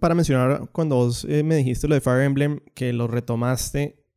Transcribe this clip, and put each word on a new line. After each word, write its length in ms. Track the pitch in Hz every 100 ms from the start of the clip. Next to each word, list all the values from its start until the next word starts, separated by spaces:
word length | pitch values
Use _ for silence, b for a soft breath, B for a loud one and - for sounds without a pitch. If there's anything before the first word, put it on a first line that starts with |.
para 140 | 170
mencionar, 560 | 170 156 131 127 143 -
cuando 240 | - 160
vos, 320 | 127 120 120 -
eh, 140 | 151
me 140 | 156 160
dijiste 320 | 127 120 147
lo 80 | 147
de 40 |
Fire 220 | 131 127
Emblem, 380 | 139 139 147 147 - -
que 160 | 127
lo 160 | 120 117
retomaste 960 | 120 120 117 120 127 - 143 143 - _